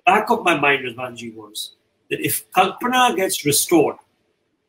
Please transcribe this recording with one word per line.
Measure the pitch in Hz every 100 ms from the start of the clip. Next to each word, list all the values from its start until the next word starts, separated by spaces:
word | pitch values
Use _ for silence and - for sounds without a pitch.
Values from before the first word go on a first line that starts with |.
| -
back | 202 220
of | 240
my | 175 160
mind, | 143 139 127
Ridwanji, | 117 127 117 117
was | 110 107 - - - _ _ _
that | -
if | - - -
Kalpana | - 190 - 240 254 247 175
gets | 190 - 147
restored, | 139 - 170 - - _ _ _ _ _ _